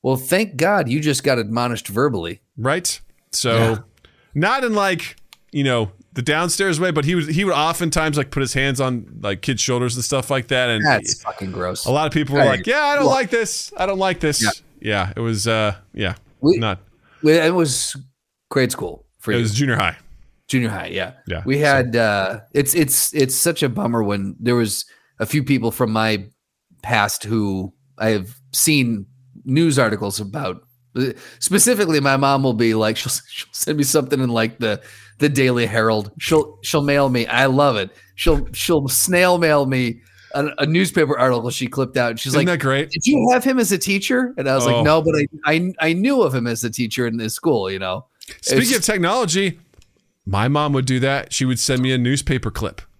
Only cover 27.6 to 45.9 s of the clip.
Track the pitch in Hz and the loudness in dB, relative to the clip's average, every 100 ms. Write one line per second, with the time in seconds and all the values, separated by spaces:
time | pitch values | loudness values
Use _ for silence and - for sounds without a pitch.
27.6 | 98 _ _ - 110 104 95 - _ - | -6 _ _ -4 0 0 -4 -16 _ -2
28.6 | - 147 123 110 98 _ _ - 135 139 | 2 4 2 -2 -8 _ _ -14 -2 2
29.6 | 165 139 113 104 104 98 101 143 95 90 | 4 4 2 0 -4 -6 -8 -6 -8 -8
30.6 | _ _ _ - 135 - - - - 190 | _ _ _ -4 -4 -4 -18 -8 -2 2
31.6 | 240 240 185 156 139 135 139 139 135 113 | 4 2 2 2 2 4 4 4 2 2
32.6 | 117 110 107 117 127 - - - - - | 2 2 0 -2 -4 -6 -8 -16 -14 -8
33.6 | - 151 135 156 131 139 127 117 113 - | -4 0 2 0 2 0 2 2 0 0
34.6 | 117 101 - - - - 147 135 131 123 | -2 -2 -8 -20 -20 0 0 4 2 2
35.6 | 113 110 113 110 104 - - 156 143 - | 0 2 2 0 -2 -10 2 2 2 -8
36.6 | - 151 143 143 139 127 117 120 135 131 | -2 0 2 2 2 0 0 2 2 4
37.6 | 143 110 95 - - - 170 147 - - | 2 2 -4 -10 -20 -2 2 2 -2 -6
38.6 | - 160 139 - - 180 180 180 165 151 | 0 0 0 -2 2 4 4 4 4 2
39.6 | 135 131 123 117 _ - - 139 147 - | 2 0 -2 -4 _ -20 -8 -4 -4 -2
40.6 | 143 165 190 180 143 131 131 120 120 - | 0 2 2 2 2 2 2 2 -2 -4
41.6 | 123 127 131 131 120 117 135 143 175 170 | -4 -2 -2 0 -2 -2 -2 0 2 0
42.6 | 135 135 151 160 240 285 233 247 262 262 | 0 0 -2 -2 2 2 4 2 2 0
43.6 | 220 190 - 196 196 247 254 208 135 135 | 0 0 0 -2 0 0 0 -2 0 2
44.6 | 120 120 151 160 160 156 143 151 147 160 | 2 4 4 4 2 0 -2 -4 0 0
45.6 | 180 175 160 | 0 -2 -2